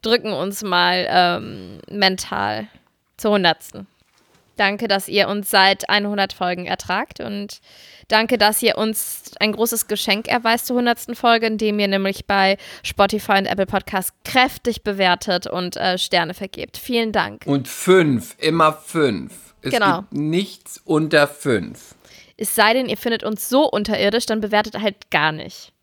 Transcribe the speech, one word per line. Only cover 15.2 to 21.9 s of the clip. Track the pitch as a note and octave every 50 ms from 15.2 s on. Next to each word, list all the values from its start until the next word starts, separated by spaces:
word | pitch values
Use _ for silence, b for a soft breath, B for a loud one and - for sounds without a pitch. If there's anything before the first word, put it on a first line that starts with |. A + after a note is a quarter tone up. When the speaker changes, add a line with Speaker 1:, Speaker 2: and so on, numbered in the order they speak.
| - - F#3 F3+ F3+
Speaker 1:
und, | - - F3 F3+ F3+ -
äh, | - - F#3 F3+
Sterne | F#3 - - - F3 E3+ E3 F3+
vergebt. | - G#3 F#3+ - - - - _
Vielen | - - - B3 A#3 A#3 A3
Dank. | G#3 G#3 E3 G2+ G#2 A2+ -
Speaker 2:
Und | - C#3+ C#3 B2
fünf, | - - - - F#3 F#3 F#3 E3+ D3+ C3+ A2+ - - - _
immer | - D#3+ D3+ E3 D#3+ D#3 D3+
fünf. | D#3 - - - E3 D3+ C3 G#2+ F2 C2 - - - - - _ _ -
Es | C3
Speaker 1:
Genau. | - B3 G#3 G3 F3 E3+
Speaker 2:
gibt | G3 _ -
nichts | C#3+ D3 D3+ D#3+ F3+ G3+ F#3+ - - _ - - - _
unter | - D#3+ D3+ D#3+ D3+ D#3+ D3+ D3
fünf. | C#3+ - - - C#3+ B2 G2+ E2 - - - - -